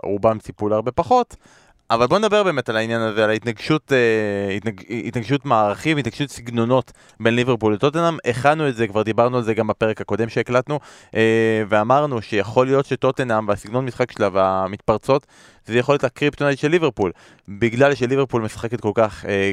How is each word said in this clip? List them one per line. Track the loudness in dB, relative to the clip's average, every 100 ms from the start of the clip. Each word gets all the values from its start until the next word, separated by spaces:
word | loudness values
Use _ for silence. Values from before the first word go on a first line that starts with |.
רובם | -6 0 2 0
ציפו | -6 -6 -2
להרבה | 0 -2
פחות, | -2 2 2 0 -8 _ _ _ _ -2
אבל | 0 2
בוא | 2
נדבר | 2 2
באמת | 2 -2 -2
על | -2
העניין | -2 -2
הזה, | -2 2
על | 2
ההתנגשות, | 0 -4 -6 -2 -2 2
אה, | 2 4 2 0 -2 -2 -4
התנג-, | -6 -10 -10 -8 -6
התנגשות | -6 -2 -2 0
מערכים, | 2 2 0 -2 -2
התנגשות | -2 -6 -8
סגנונות | -8 -6 -2 2 0 0 -14 _ -2
בין | 0 2
ליברפול | 0 2 2
לטוטנהאם. | 2 0 0 -2 -2 -4
הכנו | 0 2 2 0
את | -2
זה, | -2
כבר | 0
דיברנו | 0 2 2 0
על |
זה | -2
גם | -2 -2
בפרק | 0 -2 -2
הקודם | -6 -4 -2
שהקלטנו, | -4 0 0 0 -6 -8 -20 -6 0
אה, | 2 4 2 0 2
ואמרנו | 2 4 2 2 -4
שיכול | -4 -2 0 2 2
להיות | 2 0
שטוטנהאם | -2 -2 -2 -2 -2 0
והסגנון | -4 -4 -4 -4
משחק | -4 -4
שלה | 0 0
והמתפרצות, | 2 2 0 -4 -4 -2 0 2 0 _ _ -20 _ -2
זה | 0
יכול | 2
להיות | 2
הקריפטונייט | 0 -2 -4 0 -2 0
של | 0
ליברפול, | 2 0 0 -4 -4 -20 _ -14
בגלל | -2 -2 2 2 2
שליברפול | 0 0 0 -2
משחקת | -4 -6 -8 -4
כל | -2 0
כך, | 0 -2 -4
אה, | 0 0